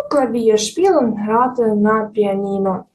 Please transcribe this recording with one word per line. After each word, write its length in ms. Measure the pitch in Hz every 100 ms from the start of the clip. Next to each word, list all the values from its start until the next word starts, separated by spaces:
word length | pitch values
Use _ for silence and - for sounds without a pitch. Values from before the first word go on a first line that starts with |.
| 587
Klavier 480 | 285 247 233 220 214
spielen, 560 | - - 381 330 233
грати 520 | 202 214 226 254 247 226
на 440 | 208 208 214 208
піаніно. 720 | 214 202 196 196 196 196 185 -